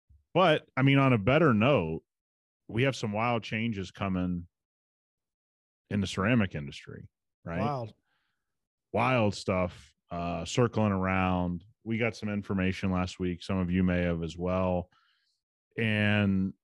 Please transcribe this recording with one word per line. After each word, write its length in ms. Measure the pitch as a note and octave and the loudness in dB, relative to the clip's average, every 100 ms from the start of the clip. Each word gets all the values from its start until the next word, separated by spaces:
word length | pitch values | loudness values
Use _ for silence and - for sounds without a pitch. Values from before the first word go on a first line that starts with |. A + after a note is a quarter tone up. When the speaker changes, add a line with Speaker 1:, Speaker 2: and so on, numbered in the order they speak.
| _ _ _ | _ _ _
Speaker 1:
But, 320 | E3+ F#3 D3+ - - | 2 4 4 0 0
I 60 | |
mean, 140 | C3+ C#3 | 4 4
on 120 | C3+ | 4
a 60 | A#2+ | 4
better 360 | G2 D3 E3 | 4 4 4
note, 480 | G#2+ A#2+ C3+ D#2+ E2 - _ _ _ _ _ - | 4 4 2 0 -4 -10 _ _ _ _ _ -8
we 140 | G#2+ | -2
have 120 | C3+ B2 | 0 -2
some 160 | A2 | -4
wild 320 | G#2 A#2 A#2+ | -2 -2 -2
changes 480 | - A2 A#2 G2+ F#2 | -4 -4 -4 -6 -10
coming 560 | - G2 F#2 F2+ F2+ F2 _ _ _ _ _ _ _ _ _ _ _ _ _ _ | -6 -4 -2 -2 -4 -8 _ _ _ _ _ _ _ _ _ _ _ _ _ _
in 100 | G2+ | -4
the 80 | F#2+ | -2
ceramic 480 | - F#2+ B2 F#2+ D#2 | -2 0 2 0 -4
industry, 540 | C#2 C#2+ - - - _ _ _ | -10 -14 -16 -18 -20 _ _ _
right? 160 | - E2+ | -8 -4
Speaker 2:
Wild. 340 | A2 C#3 A2+ - _ _ _ _ _ _ _ _ _ | -4 -4 -10 -14 _ _ _ _ _ _ _ _ _
Speaker 1:
Wild 420 | G2+ A#2+ B2+ G#2+ - | 0 2 4 2 0
stuff, 580 | - F#2 F2+ - - _ _ | -2 0 0 -4 -20 _ _
uh, 340 | F2 F2 E2+ E2+ | -8 -4 -6 -4
circling 480 | - A#2 A2 G#2+ | 0 0 2 0
around. 720 | F#2+ F#2+ F#2+ F#2 F2+ F2 F2 G2 _ | 0 0 2 2 2 0 -4 -10 _
We 140 | G#2+ A2+ | -6 -2
got 180 | A#2 - | -2 -2
some 140 | G#2+ | -6
information 600 | G#2 G2+ G2 F#2 F#2 G2 | -6 -2 0 0 0 -2
last 300 | F2+ F2+ - | -2 -2 -4
week. 240 | F2+ F2 | -4 -4
Some 140 | - F#2+ | -4 -2
of 120 | F2 | 0
you 140 | F2+ | 2
may 200 | F#2 F2 | 2 2
have 200 | F2 E2+ | 0 -2
as 140 | E2 F2 | -6 -6
well. 500 | F2+ F#2 F#2 F2+ E2+ _ _ _ _ _ _ _ _ - | -4 0 0 -2 -6 _ _ _ _ _ _ _ _ -4
And 760 | A2+ G#2+ G#2 G#2 G2+ F#2+ F#2+ - | -2 2 2 2 2 2 -2 -6